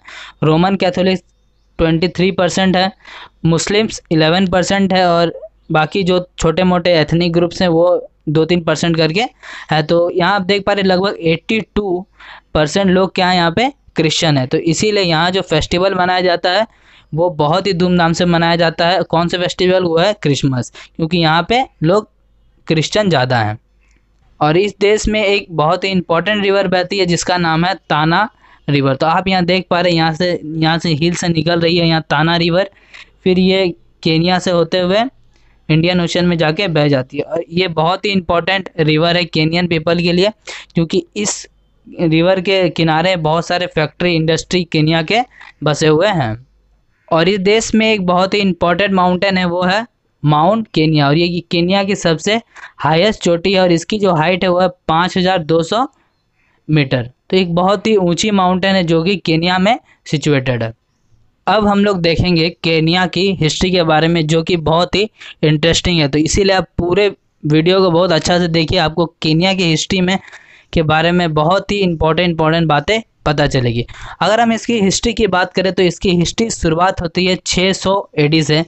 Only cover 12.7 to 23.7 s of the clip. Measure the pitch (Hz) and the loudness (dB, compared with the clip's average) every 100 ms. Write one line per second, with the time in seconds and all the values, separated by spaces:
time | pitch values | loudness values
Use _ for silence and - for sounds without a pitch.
12.7 | 196 196 185 190 - 180 180 170 170 247 | 0 2 2 0 0 0 2 0 0 -2
13.7 | - _ - 156 - 165 143 127 160 165 | -4 _ -4 -2 0 0 0 0 -2 -2
14.7 | 156 214 208 185 160 170 190 180 156 - | 0 0 0 0 0 0 -2 -2 -2 -2
15.7 | 180 190 185 180 180 180 175 185 185 226 | 0 0 0 0 0 0 0 0 0 -2
16.7 | _ _ - _ 151 175 156 147 175 190 | _ _ -20 _ -2 -2 0 0 0 0
17.7 | 180 180 180 165 165 175 170 170 170 170 | 0 0 2 2 0 0 2 0 2 0
18.7 | 165 170 180 170 165 170 180 175 - 180 | 0 0 0 0 -2 -2 -2 -4 0 2
19.7 | 185 180 165 185 - 151 139 143 131 113 | 2 2 0 0 0 -2 0 -2 -2 -6
20.7 | - - - 165 175 160 160 170 233 262 | -12 -20 -8 -4 0 2 0 0 -2 -2
21.7 | _ 156 202 208 _ _ _ _ _ - | _ 0 0 -2 _ _ _ _ _ -4
22.7 | 160 143 202 208 151 127 123 107 107 - | -2 0 0 0 0 0 0 -2 -6 -12